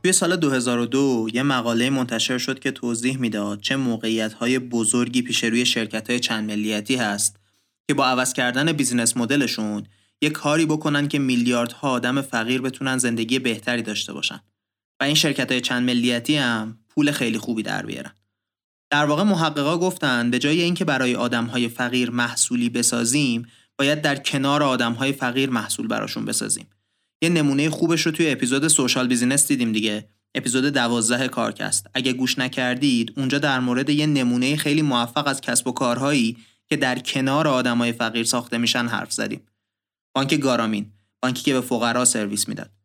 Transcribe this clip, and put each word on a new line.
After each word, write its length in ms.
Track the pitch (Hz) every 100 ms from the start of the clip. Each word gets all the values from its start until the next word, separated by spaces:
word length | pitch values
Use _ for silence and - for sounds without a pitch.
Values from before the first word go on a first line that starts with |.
| -
توی 40 |
سال 240 | - 170 180
دو 140 | 151
هزار 280 | 131 123 120
و 80 | 120
دو 420 | 135 139 120 110
یه 100 | 120
مقاله 480 | 139 127 120 113 127
منتشر 480 | 139 123 113 - 127
شد 200 | 123 131
که 120 | 139
توضیح 480 | 135 120 113 127 131
می‌داد 420 | 120 104 104 104
چه 160 | - 139
موقعیت‌های 840 | 131 110 113 113 110 110 120 131
بزرگی 640 | 123 120 110 123 120 123
پیش 220 | 123 120
روی 220 | 117 117 123
شرکت‌های 540 | 120 107 110 104 123
چند 300 | 123 110 107
ملیتی 460 | 104 107 107 107 127
هست 400 | 110 101 - - _ _ _ _ -
که 60 |
با 120 | 139 131
عوض 260 | 127 127
کردن 400 | - 123 123 156
بیزینس 440 | 151 120 120 117 123
مدلشون 720 | 117 143 120 - 107 104 104 _ _ _
یه 80 | 151
کاری 360 | 156 147 156 156
بکنن 420 | 156 156 147 143
که 100 | 147
میلیاردها 720 | 131 123 120 123 120 - 143
آدم 320 | 123 120 139
فقیر 380 | 135 120 113 127
بتونن 380 | 131 - 135 131
زندگی 400 | 120 117 113 131
بهتری 440 | 127 110 - 120
داشته 300 | 107 104 -
باشن 280 | - - - _ _ _ _ _ _
و 40 |
این 100 | 139
شرکت‌های 460 | 151 160 139 127 127
چند 260 | 120 123 123
ملیتی 500 | 123 120 120 113 151
هم 420 | 123 113 110 113 _
پول 240 | - 147
خیلی 260 | 143 120 110
خوبی 240 | 123 110
در 240 | 104 101 110
بیارن. 260 | - - _ _ _ _ _ _ _ _
در 140 | 147
واقع 180 | 147 151
محققا 560 | 208 180 160 147 143 170
گفتن 520 | 185 185 143 123 120
به 80 | 123
جای 240 | 143 165
اینکه 220 | 170 175
برای 300 | 165 135 127
آدم‌های 540 | 123 120 120 120 123 120
فقیر 420 | 117 123 127 120
محصولی 580 | 120 120 123 - 123 120
بسازیم، 760 | 120 117 120 117 143 135 117 117 - _ -
باید 240 | 139 151
در 140 | 147 139
کنار 460 | - 139 139 147
آدم‌های 500 | 143 127 120 120 135
فقیر 380 | 139 123 127 135
محصول 360 | 120 101 - 113
براشون 380 | 110 107 113
بسازیم. 420 | 107 110 107 - - _ _ _ _ _
یه 60 | 165
نمونه 420 | 170 147 139 156
خوبش 360 | 147 165 165 165
رو 60 |
توی 180 | 156 160
اپیزود 380 | 127 123 135 156
سوشال 400 | - 127 131 127
بیزینس 400 | 123 123 139 -
دیدیم 240 | 135 117
دیگه، 360 | 107 107 104 - _ _
اپیزود 300 | 127 123 127
دوازده 640 | 139 139 120 120 107 123 131
کارکست. 580 | 123 110 107 101 - -
اگه 180 | 131 127
گوش 260 | 127 127 -
نکردید، 760 | 127 135 127 127 143 120 113 -
اونجا 220 | 131 139
در 220 | 143 131
مورد 300 | 127 123 143
یه 160 | 147 151
نمونه 500 | 143 123 123 127 147
خیلی 260 | 147 151
موفق 460 | 147 123 120 147 143
از 120 | 135
کسب 280 | - 120 131
و 40 |
کارهایی 640 | 120 127 120 139 147 113 117 - _ _
که 100 | 147
در 220 | 131 123
کنار 500 | - 139 135 143 156
آدمای 440 | 127 123 120 120
فقیر 320 | 117 113 117
ساخته 340 | 113 123 117 117
می‌شن 280 | 117 123 120
حرف 260 | 107 -
زدیم. 280 | - 107 107 _ _ _ _ _ _ _
بانک 200 | 135 139
گارامین، 580 | 165 135 120 110 107 104 - _ _
بانکی 200 | 127 123
که 100 | -
به 80 | 131
فقرا 440 | 123 120 117 120
سرویس 440 | 127 113 104 104 -
می‌داد. 220 | 107 - _